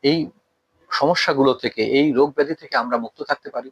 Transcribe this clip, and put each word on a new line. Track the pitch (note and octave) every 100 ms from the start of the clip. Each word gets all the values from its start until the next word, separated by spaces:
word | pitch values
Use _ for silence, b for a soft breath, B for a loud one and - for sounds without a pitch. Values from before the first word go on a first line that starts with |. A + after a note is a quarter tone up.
এই | C#3 E3 D3+ _ _ _ _ _ _
সমস্যাগুলো | - C#3+ F3 - C#3+ C3+
থেকে, | B2 A#2+ -
এই | A2 C#3 D3+
রোগ | B2+ C#3+
ব্যাধি | C#3 C#3+
থেকে | D#3+ - B2+
আমরা | A#2+ B2
মুক্ত | A2+ _
থাকতে | D3 C#3+ C#3+
পারি। | A#2+ B2+